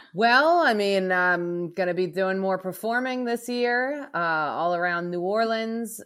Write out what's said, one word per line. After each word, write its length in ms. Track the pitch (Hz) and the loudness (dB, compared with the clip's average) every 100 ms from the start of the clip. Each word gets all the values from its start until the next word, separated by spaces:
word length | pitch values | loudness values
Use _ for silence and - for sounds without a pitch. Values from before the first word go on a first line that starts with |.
| - | -10
Well, 440 | 165 233 247 311 349 | 0 4 6 6 4
I 140 | 302 | 4
mean, 400 | 214 202 196 185 | 2 2 2 2
I'm 600 | 185 180 175 175 175 175 | 2 2 2 0 -4 -4
gonna 200 | 170 180 | -2 -2
be 140 | 175 180 | 0 -2
doing 320 | 160 190 190 | 0 -2 0
more 180 | 190 185 | -2 -2
performing 680 | 185 180 214 240 254 254 | -4 -6 -2 -2 -2 -4
this 240 | 240 233 240 | -2 -4 -4
year, 600 | 247 240 240 262 294 277 | -2 0 0 0 -4 -6
uh, 40 | 165 | -4
all 580 | 170 160 147 120 170 175 | -2 0 0 -2 0 0
around 360 | 175 175 175 | 0 -2 -2
New 100 | 175 | -4
Orleans. 800 | 175 214 226 226 226 226 233 - | -2 0 0 0 -4 -6 -8 -10